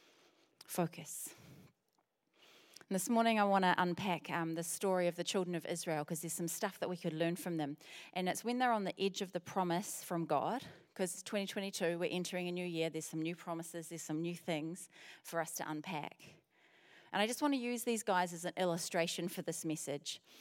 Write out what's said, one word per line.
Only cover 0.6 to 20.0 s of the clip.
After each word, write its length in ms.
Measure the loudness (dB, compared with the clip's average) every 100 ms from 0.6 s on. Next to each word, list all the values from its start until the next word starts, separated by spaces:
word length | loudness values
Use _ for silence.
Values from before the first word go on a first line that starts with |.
| -6
Focus. 640 | 0 0 -2 -12 -10 -10 -12 -20 -20 -20 _ _ _ _ _ _ _ -20 -20 -20 -16 -2
And 60 | 0
this 120 | 4
morning 300 | 4 6 6
I 60 |
wanna 300 | 6 8 8 6
unpack, 520 | 4 2 0 -2 -2
um, 260 | -2 0 -2
the 80 |
story 420 | -2 0 2 4 4
of 80 |
the 80 | 2
children 320 | 0 0 0
of 100 | -2 -2
Israel, 380 | -4 -2 -2
'cause 180 | -2 -4
there's 100 | -4
some 160 | -2 -2
stuff 320 | -2 -2 -2
that 100 | -4
we 60 | -2
could 160 | -2
learn 240 | 0 2 0
from 200 | -2 -2
them. 200 | -2 -4 -12 -18 -8
And 140 | -2 0
it's 140 | 0
when 160 | -2 2
they're 140 | 2
on 100 | 2
the 180 | 0 0
edge 220 | 0 0
of 80 | -4
the 80 | -6
promise 640 | -4 0 2 2 0 -6
from 240 | -4 -2 2
God, 400 | 2 2 -2 -6 -16 -12
'cause 200 | -4 -2
it's 80 | -4
twenty 240 | -4 -2 -2
twenty-two, 520 | -4 -4 0 0 2
we're 120 | 0
entering 380 | 0 -2 -2 -2
a 40 |
new 140 | -2 -2
year, 240 | 0 0
there's 160 | -2 -4
some 160 | -2
new 140 | -2 -4
promises, 520 | -4 -6 -6 -8 -8
there's 140 | -8
some 180 | -4 -2
new 140 | -2
things 540 | -4 -2 -2 -2 -8 -12 -18 -20 -18
for 180 | -6 -2
us 140 | -2
to 160 | -4 -4
unpack. 640 | -6 -6 -6 -6 -10 -20 -20 _ _ _ _ -20 -20 -4
And 100 | 2
I 60 | 2
just 140 | 2
wanna 140 | 2 2
use 260 | 2 0
these 180 | 2 2
guys 300 | 4 4 2
as 120 | 0
an 100 | -4 2
illustration 720 | 2 2 2 2 2 0 -2
for 140 | -2
this 220 | -4 -4
message. 560 | -2 -2 -4 -6